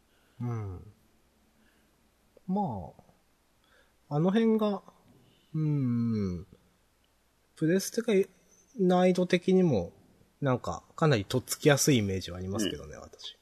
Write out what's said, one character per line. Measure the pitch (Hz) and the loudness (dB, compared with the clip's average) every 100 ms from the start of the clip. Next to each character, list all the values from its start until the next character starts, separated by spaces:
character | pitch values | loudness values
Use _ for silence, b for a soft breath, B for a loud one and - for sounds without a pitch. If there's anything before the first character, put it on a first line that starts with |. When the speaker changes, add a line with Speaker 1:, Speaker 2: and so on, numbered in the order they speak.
| _ _ _ - | _ _ _ -10
Speaker 1:
う | 120 | -8
ん。 | 117 101 90 - - _ _ _ _ _ _ _ _ _ _ _ _ _ _ - | -6 -8 -12 -16 -20 _ _ _ _ _ _ _ _ _ _ _ _ _ _ -6
ま | 196 180 104 78 - _ _ _ _ _ _ _ _ _ _ _ | -4 -4 -6 -12 -18 _ _ _ _ _ _ _ _ _ _ _
あ、 | 147 | -2
あ | |
の | 180 | 2
辺 | 214 226 220 | 2 2 2
が、 | 208 196 - _ _ _ _ _ _ 156 | 0 -4 -10 _ _ _ _ _ _ -4
う | |
ん、 | 156 147 127 120 117 110 95 87 - - _ _ _ _ _ _ _ _ _ - | -2 0 0 0 0 -2 -2 -6 -10 -20 _ _ _ _ _ _ _ _ _ -4
プ | 160 | 0
レ | 185 | 0
ス | - | -2
テ | - | -4
が | 226 190 - _ _ _ _ 247 | 0 0 0 _ _ _ _ 0
難 | 185 180 185 | 4 6 4
易 | 180 | 2
度 | 180 | 0
的 | 180 - 185 | 0 2 4
に | |
も | 175 110 85 - _ _ _ _ | 4 2 -2 -10 _ _ _ _
な | 139 | -2
ん | 120 | -2
か、 | - - - - | -4 -10 -12 0
か | 160 | 2
な | 120 | 2
り | |
と | 95 127 | 0 -4
っ | - | -4
つ | - | 0
き | 151 | 2
や | 139 | 4
す | - | 4
い | 127 | 2
イ | |
メ | 101 95 | 2 -4
ー | |
ジ | 80 | -6
は | 87 | -10
あ | |
り | 92 | -8
ま | 101 | -4
す | 98 | -4
け | 73 | -6
ど | 73 | -12
ね、 | 73 | -16
Speaker 2:
う | |
ん。 | |
Speaker 1:
私。 | - - - - | -18 -18 -18 -20